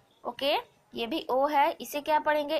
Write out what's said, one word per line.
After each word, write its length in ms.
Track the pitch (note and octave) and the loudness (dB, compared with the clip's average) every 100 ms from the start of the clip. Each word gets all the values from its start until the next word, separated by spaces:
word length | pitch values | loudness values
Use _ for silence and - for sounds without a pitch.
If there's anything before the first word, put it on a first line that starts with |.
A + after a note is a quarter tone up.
| _ _ | _ _
ओके, 280 | - A#3+ C#4 F#4 A#4+ _ _ | -12 -4 0 0 -4 _ _
ये 120 | A#3 A3+ | -8 -6
भी 140 | D#4+ - | -4 -2
ओ 160 | B3+ C#4 | 0 2
है। 240 | C#4+ D4+ | 4 2
इसे 280 | - A#3+ D4 | 0 -6 -6
क्या 180 | C#4+ D4+ | 0 2
पढ़ेंगे? 360 | D4+ D4+ C#4+ | 2 0 0